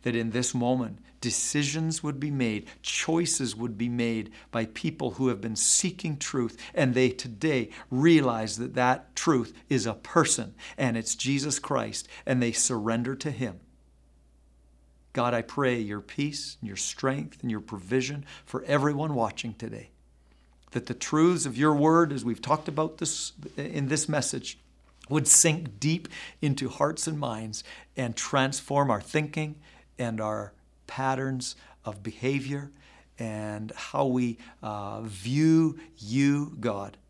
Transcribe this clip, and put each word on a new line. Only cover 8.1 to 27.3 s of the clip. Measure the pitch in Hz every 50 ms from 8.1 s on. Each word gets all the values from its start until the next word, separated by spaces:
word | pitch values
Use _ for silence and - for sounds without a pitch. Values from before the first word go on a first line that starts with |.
| 170 156 143 127 117 113 110 107 98 107
that | 120 135 127
that | 127 123 123 131 - - - -
truth | - - - 156 127 117 - - - - _
is | 143 131 104
a | 117 107
person, | - - - - 165 156 - - - 117 98 - - - - - -
and | 139 127 117
it's | 113 110 - -
Jesus | - - 127 139 139 139 151 131 -
Christ, | - - 143 131 110 110 104 - - - - - -
and | - 135 123
they | 123 120 117
surrender | - - - 131 113 107 113 113 117 120 123 139
to | 135 - 156 139
him. | 107 131 110 90 87 - - _ _ _ _ _ _ _ _ _ _ _ _ _ _ _ _ _ _ _ _ _ _ _ _ _ _ _ _ _
God, | - 120 120 120
I | 117 110
pray | - - - 139 131 123 120
your | 110 104 104 104 98
peace | - - - 143 147 143 - - - - -
and | - 110
your | 98
strength | 95 - - - - - 131 131 143 151 160 - -
and | - 123
your | 110 107
provision | 104 - 113 101 90 90 113 131 127 131 143 143 143 - - - -
for | - - 123 -
everyone | - 143 143 135 147 147 139 156 160 147
watching | 127 113 107 - - - 120 104
today, | - - 110 107 107 107 - _ _ _ _ _ _ _ _ _ _ _ _ _ _ _ _ -
that | 123 123
the | - 120
truths | 123 - - - 151 160 175 180 165 -
of | 143 117
your | 113 143 156 151
word, | 143 147 156 160 165 170 156 143
as | 135 113
we've | 120 117 - -
talked | - 143 151 - -
about | 147 147 156 156 156 -
this | 165 151 - - - - - - 143 - -
in | - 143 151 165 151 139 131
this | 147 147 - -
message, | 151 147 147 - - 135 - - - _ _ _ _ _ _ _ _ _ - -
would | 135 156 147
sink | - - - - 170 151 170 170 135 104 101
deep | - 147 160 185 - - - - - - - _ -
into | 147 135 - 135 123
hearts | - - 143 147 160 160 -
and | 160 160 147
minds | 143 127